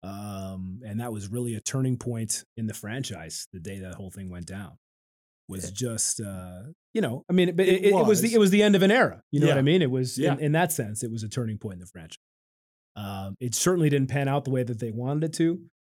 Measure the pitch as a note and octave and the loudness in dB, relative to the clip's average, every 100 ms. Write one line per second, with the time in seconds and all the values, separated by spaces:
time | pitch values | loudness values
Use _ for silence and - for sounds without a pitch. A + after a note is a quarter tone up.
0 | F#2 G2 G#2 G2 F#2+ F#2+ F#2 F#2+ A#2 G#2 | -12 -10 -10 -8 -8 -8 -8 -10 -6 -6
1 | A#2+ G#2+ G2 A#2 A#2+ A2 - C3+ C3 B2 | -4 -6 -6 -4 -4 -4 -4 -2 0 0
2 | - A#2 A2+ - - - A2+ G2+ G#2 A#2+ | -4 -4 -4 -6 -8 -6 -6 -6 -8 -8
3 | C#3 F#2 D#2+ - - F#2 E2 G2 F#2 E2+ | -8 -10 -12 -12 -12 -14 -12 -10 -12 -12
4 | G2 G2 F#2+ F2+ E2 F#2+ F#2+ - _ _ | -14 -12 -12 -12 -12 -12 -12 -16 _ _
5 | _ _ _ _ _ F#2+ F2 G2+ B2 A2 | _ _ _ _ _ -10 -10 -6 -6 -4
6 | - - G#2+ F#2+ F#2 F2+ A#2 E3 _ A3 | -4 -4 -8 -10 -12 -14 -18 -20 _ -2
7 | E3+ B2+ - F3+ F3+ F3 F#3 F#3 G3+ G3 | -2 -4 0 2 2 4 4 6 6 6
8 | F#3 G#3+ A#3 A3+ G3+ G3+ G#3 G3+ F#3+ A#3 | 6 4 4 6 6 6 6 6 6 6
9 | F3 - _ D3 D3 C#3 C3+ F3+ D3 C3 | 4 0 _ 2 4 4 4 4 4 0
10 | B2+ B2+ D3+ C3+ D3+ D#3 F3+ - A2 G#2 | -2 0 0 2 2 2 2 0 -4 -4
11 | A#2+ A2+ G#2+ A#2 A#2 G#2 G#2+ F2+ F2+ F2+ | -6 -6 -6 -4 -4 -6 -8 -12 -14 -16
12 | E2 - _ _ _ _ _ _ _ - | -18 -20 _ _ _ _ _ _ _ -12
13 | G2+ G2 G2 G2+ B2 - - F3+ D#3 C#3+ | -10 -8 -10 -8 -6 0 2 4 4 4
14 | C3+ C#3+ C#3 C#3 C3+ C3 A#2+ A#2 A#2 A2 | 2 0 0 0 0 -2 -2 -4 -6 -6
15 | B2 D3 D#3+ D#3+ E3 F3 - _ | -4 -2 -4 0 0 0 -8 _